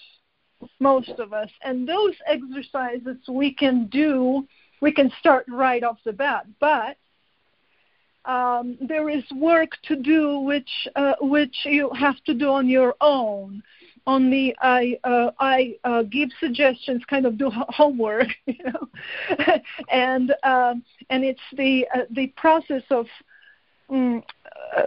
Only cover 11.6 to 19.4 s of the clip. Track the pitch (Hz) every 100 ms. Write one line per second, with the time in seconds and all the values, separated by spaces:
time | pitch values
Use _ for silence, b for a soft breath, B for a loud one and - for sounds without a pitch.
11.6 | 294 294 269 240 277 269 - 240 285 269
12.6 | 254 262 247 - 294 269 220 202 196 202
13.6 | - b 349 b - 269 254 269 262 -
14.6 | 254 247 247 240 254 247 240 - 269 262
15.6 | 254 208 247 233 214 254 277 - 311 233
16.6 | 277 247 - 247 - 277 254 214 269 214
17.6 | 254 247 294 247 214 220 226 - - 240
18.6 | 262 - - - B B B 320